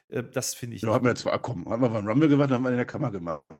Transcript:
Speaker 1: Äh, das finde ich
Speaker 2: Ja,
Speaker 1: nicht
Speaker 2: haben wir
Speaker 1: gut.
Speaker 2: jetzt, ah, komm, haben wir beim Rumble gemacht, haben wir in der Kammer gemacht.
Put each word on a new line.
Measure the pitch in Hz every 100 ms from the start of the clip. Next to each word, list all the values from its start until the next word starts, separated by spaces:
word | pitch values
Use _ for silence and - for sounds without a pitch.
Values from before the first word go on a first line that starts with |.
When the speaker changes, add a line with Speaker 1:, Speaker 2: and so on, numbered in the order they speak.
| -
Speaker 1:
Äh, | 123
das | 123 131 -
finde | - 120 107
ich |
Speaker 2:
Ja, | 110
Speaker 1:
nicht |
Speaker 2:
haben | 123
wir | 123
Speaker 1:
gut. |
Speaker 2:
jetzt, | 110 -
ah, | -
komm, | - 87 -
haben | 117
wir | 127
beim | 113 101
Rumble | 123 156
gemacht, | 143 143
haben | 131
wir | 131
in | 123
der | 120
Kammer | 113 123
gemacht. | 98 85 76 -